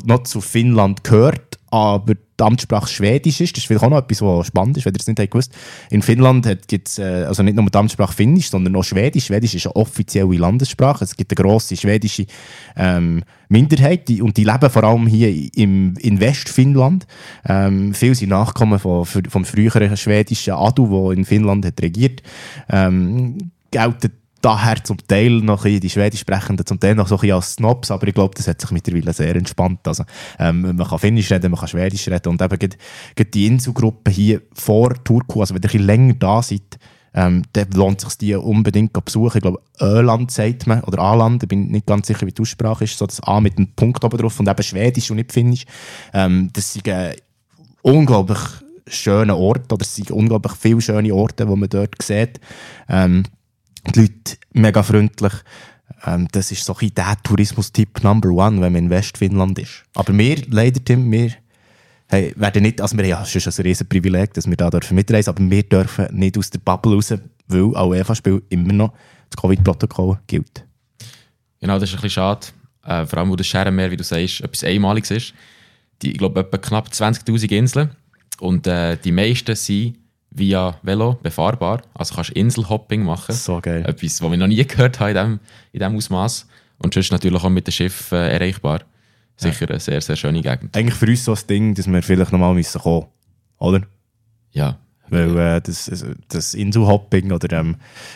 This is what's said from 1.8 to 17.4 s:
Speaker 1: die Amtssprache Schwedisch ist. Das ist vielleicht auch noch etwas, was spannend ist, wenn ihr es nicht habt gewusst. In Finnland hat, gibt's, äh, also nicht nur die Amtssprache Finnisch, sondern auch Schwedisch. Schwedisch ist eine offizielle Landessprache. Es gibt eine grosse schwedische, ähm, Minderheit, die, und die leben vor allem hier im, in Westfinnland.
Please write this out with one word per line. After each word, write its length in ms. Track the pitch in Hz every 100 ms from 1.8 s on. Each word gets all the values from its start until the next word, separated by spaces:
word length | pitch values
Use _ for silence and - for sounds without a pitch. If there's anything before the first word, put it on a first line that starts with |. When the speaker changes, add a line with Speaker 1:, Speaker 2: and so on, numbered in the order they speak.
| 107 101 107
Speaker 1:
die 280 | 104 _ -
Amtssprache 460 | 107 120 - 110 -
Schwedisch 520 | - 101 135 165 139
ist. 160 | 175 -
Das 80 |
ist 20 | -
vielleicht 180 | 110
auch 60 | 117
noch 80 | 147
etwas, 240 | 127 107
was 240 | 104 87 85
spannend 300 | 90 101 143
ist, 80 |
wenn 100 | 123
ihr 60 | 95
es 60 | -
nicht 120 | 110
habt 120 | 101
gewusst. 220 | - 131 - - - -
In 120 | 104
Finnland 440 | - 127 131 127 110
hat, 220 | 92 -
gibt's, 300 | 98 - -
äh, 260 | 95 90 80
also 160 | 98
nicht 120 | 101
nur 100 | 104 101
die 120 | 101
Amtssprache 340 | 107 - 98
Finnisch, 380 | - 107 180 147
sondern 260 | 98 90 95
auch 80 |
Schwedisch. 420 | 92 95 127 135 -
Schwedisch 280 | 101 117
ist 120 | 87 90
eine 100 | 95
offizielle 600 | 110 - 98 104 95 87
Landessprache. 680 | 85 120 135 - 131 139
Es 120 | 95 -
gibt 160 | 95
eine 100 | 90
grosse 340 | 95 110 - 90
schwedische, 500 | 101 104 104 - 101 - - - - -
ähm, 480 | 92 87 85 82 - _ -
Minderheit, 600 | 107 147 151 143 180 -
die, 140 | 110
und 140 | 113 101
die 80 |
leben 260 | 107 117 139
vor 140 | 120
allem 220 | 107 117 113
hier 260 | 110 113 80 69 -
im, 380 | 104 98 92 90
in 220 | 123 98
Westfinnland. 880 | 113 143 - - 131 135 131 185 - - - -